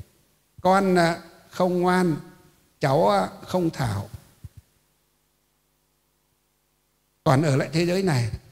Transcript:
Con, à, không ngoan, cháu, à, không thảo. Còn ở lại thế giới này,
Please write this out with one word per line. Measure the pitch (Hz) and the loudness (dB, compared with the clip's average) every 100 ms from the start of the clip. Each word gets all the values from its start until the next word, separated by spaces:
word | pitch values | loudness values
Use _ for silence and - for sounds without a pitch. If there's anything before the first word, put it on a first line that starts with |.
| - _ _ _ _ - | -20 _ _ _ _ -4
Con, | 180 190 196 180 | 2 2 4 2
à, | 170 170 - - - | 2 -2 -10 -20 -10
không | - 185 180 | -2 0 0
ngoan, | 180 185 180 147 - - - _ _ - | 2 2 0 -2 -8 -20 -20 _ _ -4
cháu, | 143 147 202 | 0 2 2
à, | 196 185 - - | 2 -2 -8 -6
không | 180 165 | -2 -2
thảo. | - 120 101 - - - _ - - - _ _ _ _ _ _ _ _ _ _ _ _ _ _ _ _ _ _ _ _ _ _ _ _ _ | -2 -4 -4 -8 -14 -20 _ -20 -20 -20 _ _ _ _ _ _ _ _ _ _ _ _ _ _ _ _ _ _ _ _ _ _ _ _ _
Còn | 160 135 | 2 2
ở | 160 135 | 2 0
lại | 151 | -2
thế | 160 175 | -2 -2
giới | 185 | 0
này, | 190 131 110 - - | 0 0 -2 -8 -16